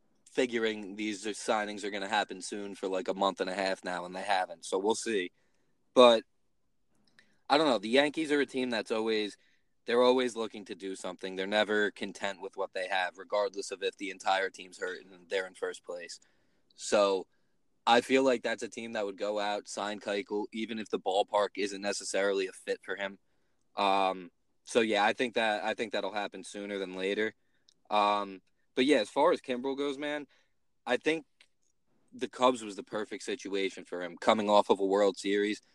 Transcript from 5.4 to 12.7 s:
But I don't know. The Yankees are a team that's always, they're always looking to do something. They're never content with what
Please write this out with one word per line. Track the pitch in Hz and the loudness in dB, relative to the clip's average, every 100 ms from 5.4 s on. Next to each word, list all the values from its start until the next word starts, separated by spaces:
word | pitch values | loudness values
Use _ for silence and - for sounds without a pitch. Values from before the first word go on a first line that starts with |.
| _ _ _ _ _ | _ _ _ _ _
But | - 123 113 - _ _ _ _ _ _ _ _ _ _ _ - | 8 10 10 2 _ _ _ _ _ _ _ _ _ _ _ 2
I | 139 | 4
don't | 160 | 4
know. | 113 | 2
The | 107 | 4
Yankees | 127 147 151 156 | 4 4 0 0
are | 147 | 2
a | 131 | 0
team | 135 127 | -2 -2
that's | 113 98 | -2 -2
always, | 110 113 110 104 - _ _ _ _ - | -2 0 0 -2 -8 _ _ _ _ 0
they're | 120 | 4
always | 123 127 127 | 6 6 2
looking | 110 110 110 | -4 -8 -8
to | 98 | -12
do | 95 95 95 | -10 -10 -8
something. | 95 90 95 95 | -10 -8 -8 -6
They're | 95 | -2
never | 104 101 107 104 | 2 2 2 0
content | - 104 90 101 90 | -2 -10 -6 -6 -6
with | 95 98 | -10 -8
what | 92 | -6